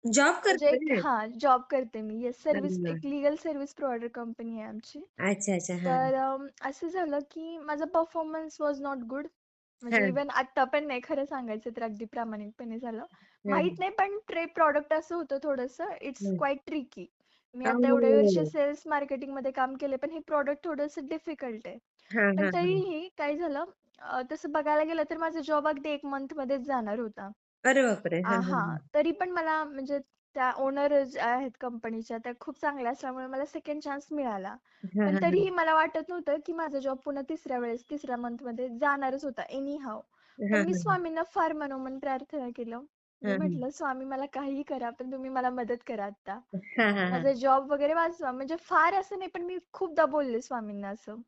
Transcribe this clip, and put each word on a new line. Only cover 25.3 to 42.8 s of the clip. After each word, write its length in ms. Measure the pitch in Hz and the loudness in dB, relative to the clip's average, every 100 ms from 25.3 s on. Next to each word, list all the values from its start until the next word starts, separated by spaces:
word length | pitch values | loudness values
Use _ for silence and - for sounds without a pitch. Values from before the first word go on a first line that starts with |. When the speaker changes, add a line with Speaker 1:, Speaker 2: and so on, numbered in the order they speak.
| 320 | -4
Speaker 2:
जॉब 240 | 294 302 294 | 0 2 2
अगदी 220 | 285 302 | 0 -2
एक 140 | 285 285 | -4 -4
मंथमध्येच 560 | 277 269 311 262 277 | -6 -6 -6 -2 -2
जाणार 340 | 262 262 214 214 | 0 -2 -2 -4
होता. 300 | 226 - 196 - _ _ | -6 -8 -14 -14 _ _
Speaker 1:
अरे 180 | 254 269 | 4 6
बापरे! 360 | 254 202 175 165 | 6 2 0 0
Speaker 2:
अ, 60 | 185 | 2
Speaker 1:
हां, 120 | 233 | 2
हां, 160 | 180 269 | 2 0
Speaker 2:
हां, 40 | |
Speaker 1:
हां. 140 | 202 - - | 0 -4 -2
Speaker 2:
तरी 160 | 294 320 | 0 2
पण 160 | 339 370 | 0 -2
मला 300 | 359 320 311 302 | -2 0 0 -2
म्हणजे 320 | 277 269 285 262 _ _ 277 | -8 -4 -4 -6 _ _ -2
त्या 140 | 254 - | 0 2
ओनर 340 | 269 277 285 285 | 0 2 4 4
ज्या 200 | 269 202 233 | 2 0 2
आहेत 240 | 247 269 - | 2 -2 -6
कंपनीच्या, 580 | 254 240 226 226 226 226 | -8 -6 -6 -6 -6 -8
त्या 140 | 240 240 | -8 -10
खूप 200 | - 277 | -10 -4
चांगल्या 320 | 302 285 233 | -4 -2 -4
असल्यामुळे 340 | 277 269 254 254 | -4 -6 -8 -6
मला 160 | 269 294 | -6 -6
सेकंड 340 | 320 302 302 | -8 -6 -6
चान्स 240 | 294 277 285 | -4 -8 -6
मिळाला. 420 | 302 262 202 190 226 _ _ 190 | -4 -2 -4 -6 -12 _ _ -4
Speaker 1:
हां, 20 | 190 | 2
Speaker 2:
पण 100 | 202 | 4
Speaker 1:
हां, 100 | 196 339 | 6 6
हां. 200 | 359 392 | 4 4
Speaker 2:
तरीही 20 | |
मला 220 | 359 320 | 2 4
वाटत 340 | 320 320 320 320 | 4 4 0 -4
नव्हतं 280 | 349 302 302 294 | -6 -2 -2 -2
की 60 | |
माझा 240 | 330 320 277 | -4 -2 -2
जॉब 180 | 269 262 | -2 -4
पुन्हा 200 | 294 277 269 | -4 -6 -4
तिसऱ्या 300 | 320 - 247 | -6 -4 -4
वेळेस, 260 | 240 233 _ | -2 -6 _
तिसऱ्या 260 | 294 - 240 | -10 -4 -4
मंथमध्ये 500 | 240 240 262 233 254 233 | -4 -6 -8 -6 -6 0
जाणारच 460 | 285 285 269 269 | 0 2 0 -2
होता 180 | 285 - - | -4 -6 -6
any 240 | 269 277 285 | -6 -4 -6
how. 200 | 269 220 - _ _ - 202 | -6 -10 -12 _ _ -6 2
पण 140 | 208 | 4
Speaker 1:
हां, 0 | |
Speaker 2:
मी 120 | 330 | 4
Speaker 1:
हां. 20 | 370 | 2
Speaker 2:
स्वामींना 460 | 349 370 339 320 339 | 2 0 0 -2 -2
फार 240 | 403 330 | 2 0
मनोमन 440 | 311 285 269 262 269 | 0 -4 -6 -6 -6
प्रार्थना 480 | 277 262 277 302 247 240 | -4 -4 -4 -6 -6 -6
केलं. 280 | 233 233 | -8 -8